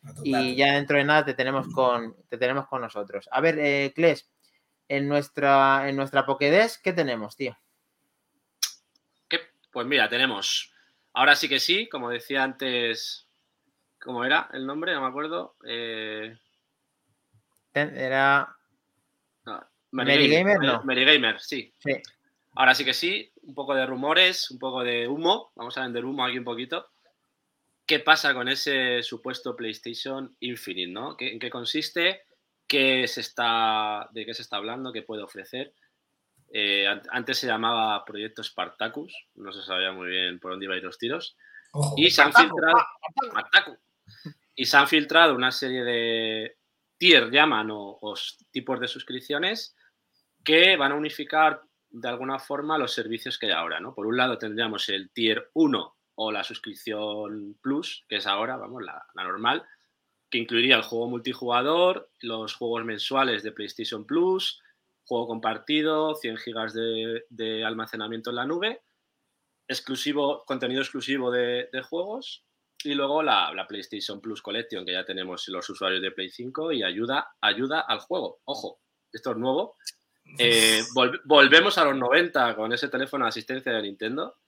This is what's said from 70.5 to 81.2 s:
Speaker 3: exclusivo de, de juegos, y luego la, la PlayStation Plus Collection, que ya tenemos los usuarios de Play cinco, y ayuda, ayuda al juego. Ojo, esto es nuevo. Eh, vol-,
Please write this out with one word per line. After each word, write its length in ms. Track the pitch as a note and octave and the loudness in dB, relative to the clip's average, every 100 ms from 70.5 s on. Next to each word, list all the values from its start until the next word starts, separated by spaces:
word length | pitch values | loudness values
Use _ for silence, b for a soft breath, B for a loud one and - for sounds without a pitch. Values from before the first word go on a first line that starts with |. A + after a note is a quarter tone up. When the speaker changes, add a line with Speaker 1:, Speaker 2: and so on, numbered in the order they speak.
| C3 B2 B2+ | -6 -2 -4
Speaker 3:
exclusivo 500 | C3+ C3 C3 C3+ B2 | -4 -6 -4 -2 0
de, 380 | B2 A#2+ B2 B2 | 0 0 -2 -6
de 100 | C3 | -10
juegos, 600 | C3 E3 F#3+ A#3 C#4+ - _ _ _ _ | -8 -8 -6 -10 -12 -18 _ _ _ _
y 120 | D3 | -4
luego 280 | C#3+ C#3 D3+ | -2 0 0
la, 300 | D3+ G#2 D#2+ | 4 2 2
la 140 | F2 F#2+ | -4 -8
PlayStation 520 | G#2 F#2+ G#2 - G2+ | -10 -10 -10 -10 -10
Plus 220 | A2 G#2 | -10 -10
Collection, 420 | - G#2+ A2+ G2+ | -6 -6 -6 -10
que 80 | F2+ | -6
ya 100 | F2+ | -6
tenemos 420 | F#2 F#2+ F#2 F2+ - | -6 -8 -8 -10 -8
los 240 | F#2 - | -10 -10
usuarios 320 | F#2 F#2+ F#2 | -6 -2 -2
de 80 | F#2 | -4
Play 200 | F#2+ F#2+ | -8 -12
cinco, 420 | - A#2+ C3 E3 | -10 -10 -6 -4
y 100 | C#3 | -2
ayuda, 540 | F#2+ F#2 A#2+ C#3 - _ | -4 -4 -2 -4 -6 _
ayuda 400 | G#2+ G2+ C3 D3+ | -2 0 -2 -2
al 180 | - G#2+ | -2 -6
juego. 400 | - F3+ G2 - | -4 -6 -6 -10
Ojo, 360 | - C#3 F#2 - _ _ _ | -12 -10 -10 -14 _ _ _
esto 180 | - C3 | -10 -6
es 60 | A2+ | -2
nuevo. 400 | B2+ C#3 A3 _ B _ _ _ _ - | 0 0 -4 _ B _ _ _ _ 2
Eh, 460 | A#2+ A#2 A2 A2 A2+ B2 | 6 6 6 4 2 2
vol-, 240 | B2 B2 | 2 0